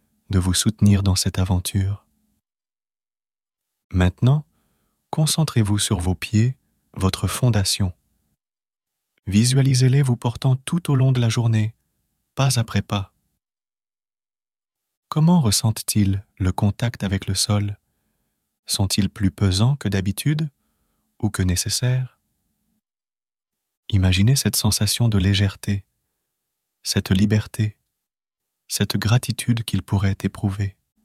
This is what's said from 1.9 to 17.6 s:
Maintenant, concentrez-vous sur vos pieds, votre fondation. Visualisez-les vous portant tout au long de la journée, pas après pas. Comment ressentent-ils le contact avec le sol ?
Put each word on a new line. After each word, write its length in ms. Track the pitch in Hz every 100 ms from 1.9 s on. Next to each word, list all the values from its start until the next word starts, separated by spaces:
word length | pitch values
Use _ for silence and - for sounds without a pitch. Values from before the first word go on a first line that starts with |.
| 101 _ _ _ _ _ _ _ _ _ _ _ _ _ _ _ _ _ _ _
Maintenant, 540 | 92 90 - 123 147 - _ _ _ _ _ -
concentrez-vous 680 | - 156 - 156 123 104 104
sur 220 | - 98
vos 160 | 87 90
pieds, 420 | - 107 120 - _ _ _
votre 340 | - 92 - 95
fondation. 640 | - 123 107 95 - 95 - _ _ _ _ _ _ _ _ _ _ _ _ -
Visualisez-les 720 | 95 123 135 135 127 131 135
vous 140 | 135 120
portant 400 | 120 - 135 131
tout 340 | - 170 -
au 60 | 135
long 160 | 131
de 80 | 127
la 100 | 117
journée, 460 | 113 113 110 107 - _ _ _ _ _
pas 260 | - 135 120
après 220 | 110 101
pas. 320 | - 104 98 _ _ _ _ _ _ _ _ _ _ _ _ _ _ _ _ _ _ _ -
Comment 320 | 156 160 175
ressentent-ils 840 | 120 98 113 107 - 107 98 98 - -
le 160 | 92
contact 500 | - 104 - 120 -
avec 240 | 98 95 -
le 80 | 95
sol ? 420 | - 104